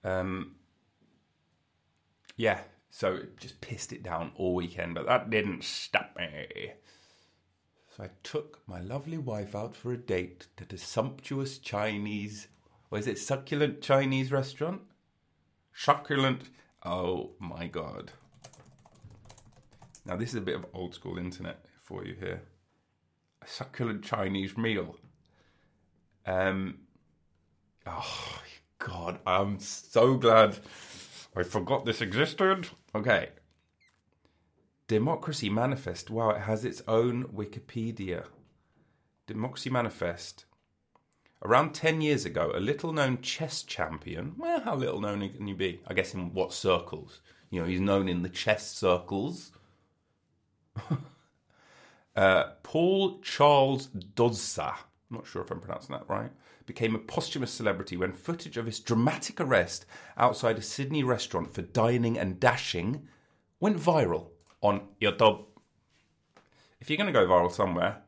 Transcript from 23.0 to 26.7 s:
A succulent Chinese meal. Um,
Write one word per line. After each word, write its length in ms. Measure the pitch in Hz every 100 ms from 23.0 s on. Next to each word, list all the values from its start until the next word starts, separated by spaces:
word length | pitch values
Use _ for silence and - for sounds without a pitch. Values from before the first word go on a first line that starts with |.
| _ _ _ _
A 40 | -
succulent 560 | - 127 - 117 104
Chinese 540 | - 107 95 98 95 95
meal. 400 | 113 104 82 - - _ _ _ _ _ _ _ _ _ _ _
Um, 540 | - 92 95 95 95